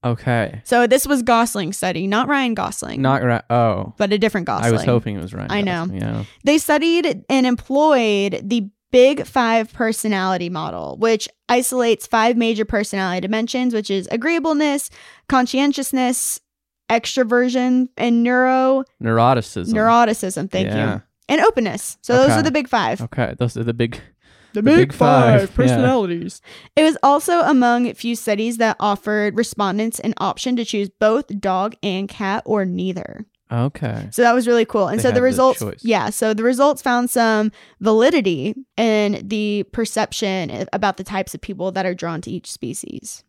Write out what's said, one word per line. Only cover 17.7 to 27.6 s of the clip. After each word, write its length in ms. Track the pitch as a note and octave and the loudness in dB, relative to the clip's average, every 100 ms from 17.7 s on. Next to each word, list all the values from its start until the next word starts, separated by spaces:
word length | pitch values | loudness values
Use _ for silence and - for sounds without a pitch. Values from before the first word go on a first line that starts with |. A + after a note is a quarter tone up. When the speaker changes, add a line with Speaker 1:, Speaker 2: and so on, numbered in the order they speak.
| B3+ B3+ - | 2 0 -2
Speaker 2:
and 260 | A#3+ A#3 | 0 2
neuro- 600 | A#3 B3+ B3+ C4 C4 C4+ C4+ _ | 2 2 2 2 2 0 -2 _
Speaker 1:
Neuroticism. 720 | A2+ A2+ B2 B2+ - - F2 | 0 4 4 2 0 -8 -2
Speaker 2:
neuroticism, 760 | A3 A3 A#3 A#3 A3 F#3+ F#3+ F#3+ | 2 4 4 4 0 -4 -6 -6
thank 160 | F#3 G3 | -4 -2
Speaker 1:
Yeah. 260 | G#2+ G#2+ G#2 | -2 -2 -4
Speaker 2:
you. 60 | _ _ - | _ _ -2
And 120 | D4+ | 4
openness. 560 | G#4 F4 G#3+ F3 - - | 4 2 -2 -4 -10 -14
So 120 | - | 0
those 180 | B3 C4+ | 4 6
Speaker 1:
Okay. 80 | G#3+ | 4
Speaker 2:
are 40 | |
the 80 | D4 | 2
big 160 | D4 B3+ | 0 0
five. 340 | A#3+ C#3+ A#2 | -2 -2 -4
Speaker 1:
Okay, 340 | A#2 - B2 - | -6 -4 -4 -2
those 180 | A#2+ A#2 | -4 -2
are 80 | |
the 100 | A#2 | -6
big, 200 | A#2 A#2+ B2+ - _ _ _ _ | -2 -4 -4 -18 _ _ _ _
Speaker 2:
The 80 | G#3 | 0
Speaker 1:
the 20 | |
Speaker 2:
big 120 | A3 D#4+ - | 4 6 4
Speaker 1:
big 40 | |
five. 460 | - B3 G3 A#3+ G#3 | 4 4 6 6 4
Speaker 2:
five 80 | G3 | 2
Speaker 1:
Yeah. 60 | - | 2
Speaker 2:
personalities. 880 | B3+ B3+ B3+ C4 F#3+ E3+ E3+ - - - - - | 2 4 2 2 0 -4 -8 -14 -20 -20 -4 2
It 80 | |
was 140 | D#4 D4 | 2 4
also 380 | C4+ D4 D#4 F4 | 4 4 2 2
among 520 | D#4 C4+ | 4 4